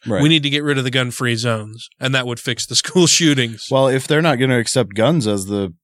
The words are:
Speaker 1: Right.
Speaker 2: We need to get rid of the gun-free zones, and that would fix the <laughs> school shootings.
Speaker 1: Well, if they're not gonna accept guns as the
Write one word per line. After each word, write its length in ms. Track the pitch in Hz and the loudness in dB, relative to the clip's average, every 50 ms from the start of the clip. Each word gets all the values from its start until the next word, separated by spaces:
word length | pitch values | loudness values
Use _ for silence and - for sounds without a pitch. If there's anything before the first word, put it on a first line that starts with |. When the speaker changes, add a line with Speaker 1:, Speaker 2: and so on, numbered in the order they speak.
| - | -6
Speaker 1:
Right. 160 | 117 110 110 | -4 -2 0
Speaker 2:
We 60 | 135 151 | 2 2
need 160 | 165 160 139 | 2 2 2
to 60 | 143 | 0
get 120 | 139 147 147 | -2 -2 0
rid 140 | 147 143 135 | 0 0 0
of 60 | 127 | -2
the 80 | 131 | 0
gun-free 460 | 123 135 127 123 117 - 127 120 117 110 | 0 0 -2 -2 -4 -4 -2 -2 -2 -2
zones, 500 | 117 123 113 110 104 107 110 113 - - _ - | -2 -2 -2 -2 -4 -10 -14 -16 -18 -20 _ -6
and 120 | 127 131 135 | -4 -2 0
that 140 | 131 123 123 | 0 0 -2
would 120 | 120 117 | -4 -6
fix 260 | - - 120 - - | -6 -6 -6 -6 -6
the 100 | - 127 | -4 -4
<laughs> 0 | |
school 320 | - - - - 185 175 151 | -4 -4 0 2 2 4 4
shootings. 580 | - - 170 156 143 131 123 113 113 107 - - | 4 4 4 4 4 2 0 -2 -4 -8 -6 -2
Speaker 1:
Well, 160 | 135 135 135 131 | 0 2 2 2
if 180 | 127 131 131 - | 2 0 0 0
they're 140 | 151 151 | 0 2
not 180 | 165 165 139 117 | 2 2 2 2
gonna 200 | 131 131 127 120 | 2 2 2 2
accept 340 | 113 - - 135 120 98 98 | 0 0 0 0 0 0 0
guns 320 | 107 110 127 - 165 113 | 0 2 2 4 2 2
as 200 | 107 104 101 95 | 0 -2 -2 -2
the 280 | 95 101 101 98 92 82 _ | -4 -2 -2 -2 -4 -6 _